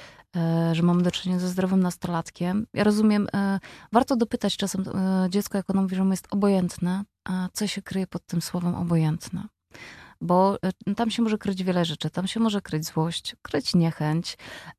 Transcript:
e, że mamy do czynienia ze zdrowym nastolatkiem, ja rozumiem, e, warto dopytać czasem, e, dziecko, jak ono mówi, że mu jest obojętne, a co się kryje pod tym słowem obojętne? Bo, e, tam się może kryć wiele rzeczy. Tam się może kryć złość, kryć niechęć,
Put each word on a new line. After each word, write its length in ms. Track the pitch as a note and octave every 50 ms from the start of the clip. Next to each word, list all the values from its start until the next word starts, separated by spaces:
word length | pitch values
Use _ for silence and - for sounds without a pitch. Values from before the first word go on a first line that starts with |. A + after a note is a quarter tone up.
| - - - - _ _ -
e, 380 | E3+ E3 E3 E3 E3 E3 E3 D#3+
że 80 | E3
mamy 200 | E3+ F3 F3 F3+
do 80 | F3 F3
czynienia 300 | - - - F#3 F#3 F3+
ze 80 | F3+ F3+
zdrowym 320 | F3+ F#3 F#3 F#3 F#3+ F#3+
nastolatkiem, 840 | F#3 F3+ - - - F3 F3 E3 - - - - F3 F3+ F#3 G#3 A3+ - -
ja 100 | - G#3
rozumiem, 420 | G#3+ G#3 G#3+ A3 G#3+ G#3 G#3 G3+ - -
e, 260 | G3+ G3 G3 G3 F#3+ - - - - - -
warto 240 | - A#3+ - - C4+
dopytać 400 | A3+ A#3 - - - - G3 -
czasem, 280 | - G3+ F#3+ - F#3+ F#3 - -
e, 360 | F#3+ F#3+ F#3+ F#3+ F#3+ F#3 F3+
dziecko, 280 | F#3 G#3 G3+ - - G3
jak 120 | - -
ono 120 | F#3+ G3
mówi, 140 | F#3+ F#3 F#3
że 80 | F#3 F#3+
mu 60 | F#3+
jest 160 | F#3+ - - _
obojętne, 760 | - G3+ G#3 G3+ G3 F#3 F3+ F3 - - F3+ F3+ F#3 G3 G3+ - _ _ _ -
a 200 | F#3 F#3 F3+ F3+
co 140 | - - G#3+
się 160 | F#3+ - G3
kryje 240 | - - F#3 F#3+ F#3
pod 200 | - - F3+ -
tym 160 | - F3 E3+
słowem 320 | - - - F3+ F3 F3 -
obojętne? 720 | - F3 E3+ E3+ E3 D#3+ D#3 D#3+ D#3+ - - F3 - G#3 - - _ _ _ - - - - - - - - - _
Bo, 360 | - E3+ F3 F3+ F#3+ G3 G3 - - F#3+ - - - -
e, 60 | G3+
tam 160 | - A#3 A3+
się 120 | - A#3
może 160 | A#3 A3 G#3+ G#3
kryć 260 | - G#3 F#3+ F#3 F3+
wiele 200 | F#3 F3+ F3+ E3+
rzeczy. 260 | E3 D3+ - - D#3+
Tam 160 | - F3+ F#3
się 140 | - - A3
może 200 | A3+ A3 G3+ G3+
kryć 220 | - - D#3 D#3 D#3+
złość, 500 | - - D#3+ D#3+ E3+ E3 - - - - -
kryć 320 | - - - - - - -
niechęć, 640 | F3 E3 E3 - - D3+ D3+ D#3 E3 - - - - - - - - - - -